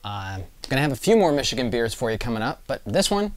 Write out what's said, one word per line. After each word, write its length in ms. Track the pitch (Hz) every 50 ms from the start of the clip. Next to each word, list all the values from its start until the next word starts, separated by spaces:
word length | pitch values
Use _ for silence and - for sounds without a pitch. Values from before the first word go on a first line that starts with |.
| -
uh, 380 | 104 104 101 95 98 98 92 90 - - - - -
gonna 140 | - 131 143
have 80 | 151
a 40 | 135
few 220 | - - 190 220
more 140 | 226 190 165
Michigan 400 | 147 143 131 - - 117 127 117
beers 240 | 98 120 117 113 -
for 160 | - 127 113
you 80 | 110 107
coming 240 | - 120 117 110 110
up, 180 | 131 160 - -
but 160 | - 135 - -
this 240 | - 101 175 196 -
one 240 | 208 202 208 202 -